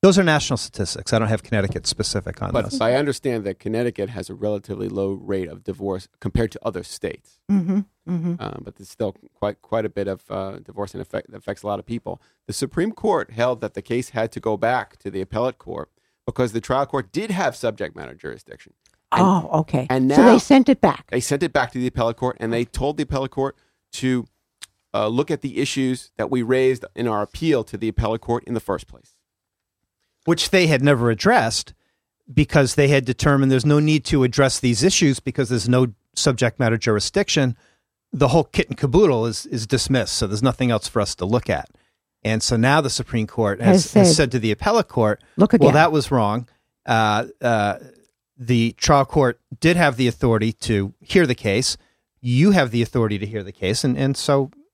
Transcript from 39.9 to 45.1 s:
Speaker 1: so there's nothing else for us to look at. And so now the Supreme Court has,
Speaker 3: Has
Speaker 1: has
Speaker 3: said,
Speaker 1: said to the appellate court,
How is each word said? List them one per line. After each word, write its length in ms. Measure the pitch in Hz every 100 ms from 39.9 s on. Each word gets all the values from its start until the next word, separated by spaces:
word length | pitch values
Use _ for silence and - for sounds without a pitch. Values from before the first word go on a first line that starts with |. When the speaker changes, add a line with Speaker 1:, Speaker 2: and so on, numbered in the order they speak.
| 135 -
Speaker 1:
so 120 | - 104
there's 160 | 104
nothing 280 | 131 123 123
else 160 | 110 -
for 140 | 117
us 140 | 101
to 100 | -
look 240 | 92 117 -
at. 220 | 80 - _ _ _ _ _
And 200 | 107 110
so 140 | - 117
now 260 | 123 151
the 80 | 139
Supreme 360 | - 117 117 107
Court 340 | - 107 98
has, 220 | 165 190
Speaker 3:
Has 80 | -
Speaker 1:
has 140 | 202 180
Speaker 3:
said, 60 | 160
Speaker 1:
said 160 | 135
to 60 | 123
the 120 | 110
appellate 380 | 104 - 226 175
court, 340 | - 107